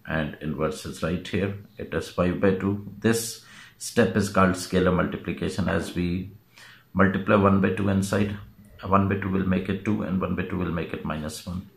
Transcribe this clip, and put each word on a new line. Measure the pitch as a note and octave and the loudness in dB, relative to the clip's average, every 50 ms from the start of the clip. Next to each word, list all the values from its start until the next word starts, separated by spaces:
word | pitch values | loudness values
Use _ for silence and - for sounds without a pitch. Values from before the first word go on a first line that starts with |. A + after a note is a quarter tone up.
| - D#2+ | -10 -4
and | D#2 D#2+ D#2 D2+ - - | -4 -2 -2 -4 -6 -8
inverse | D2+ D#2 C#2+ C2+ D#2 D2+ - - - | -8 -6 -4 -2 -2 -4 -4 -6 -10
is | - C2+ - F2 | -12 -8 -6 -4
right | D#2+ F2 F2 - | -2 -2 -4 -4
here. | - - F#2 F#2+ G2+ G2+ - - - - - | -4 -2 -2 -2 -2 -4 -8 -12 -18 -14 -14
It | - - - | -10 -6 -6
is | E2 - - | -6 -6 -4
five | - - F2+ F2+ F2 - | -2 0 0 0 2 2
by | - G2 F#2 | 2 2 2
two. | - G2 G2 G2+ G2+ - - - - | 2 0 -2 -2 -2 -6 -12 -10 -2
This | - A2+ A2+ - - - - - - - - - - - - - | 0 2 2 2 -2 -6 -8 -12 -16 -20 -20 -20 -20 -20 -18 -12
step | - - - A#2 G#2+ F#2+ - | -12 -4 2 2 2 2 4
is | G#2+ F#2+ - | 0 0 2
called | - F#2+ F#2+ F#2 F2 | 4 4 4 4 4
scalar | - - - F#2+ F#2 F2+ F#2 F2+ | 0 -4 0 2 2 4 4 4
multiplication. | E2+ D#2+ C#2+ - - - F2 E2+ - E2 E2 - - F2 F2 | 2 0 0 -2 -6 -6 -6 -6 -4 -4 -4 -2 -2 0 0
As | F2+ F2+ F2 - - | 0 0 -2 -2 -4
we | F2 F2 F2 F2 F#2+ F#2 G2 - - _ _ _ - - - - - _ _ - | -2 -2 0 -2 -2 -4 -8 -12 -20 _ _ _ -20 -20 -20 -20 -20 _ _ 2
multiply | F#2 G2 F#2 F#2+ G2 - - G#2+ | 4 4 4 4 2 2 4 4
one | G2+ G2 G2 G2 G2 | 6 6 6 6 6
by | F#2+ G2+ | 4 2
two | F#2 - G2 G2+ | 2 2 0 2
inside, | G2 G2 G2 - G#2+ G2+ G#2 G2+ - - - - - - - - - - - | 2 2 2 2 2 0 0 0 -2 -8 -12 -16 -20 -20 -20 -20 -18 -10 -2
one | G2 F#2+ G2 G2 G2 | 2 4 4 4 4
by | G2+ | 2
two | G2+ - F#2+ | 0 0 0
will | F#2 F#2+ F#2+ F#2 | 0 0 2 2
make | F#2 F#2+ - - | 2 0 0 0
it | G2 - - | -4 -2 0
two | A2 G#2 G#2+ - | -2 -2 -2 -2
and | - F#2 F#2 | -2 -2 0
one | F2+ F2 F#2 | 0 0 -2
by | F#2 F2+ | -2 -2
two | - G2+ F2 | -2 -2 -2
will | F2+ E2 | -2 -2
make | E2 E2+ D#2+ - - | -2 -4 -4 -4 -6
it | - - | -6 -4
minus | E2 D#2 D#2 D2+ D#2 - - - F#2 | -4 -4 -4 -6 -8 -8 -10 -10 -8
one. | F2 F2+ - - - | -8 -8 -8 -10 -16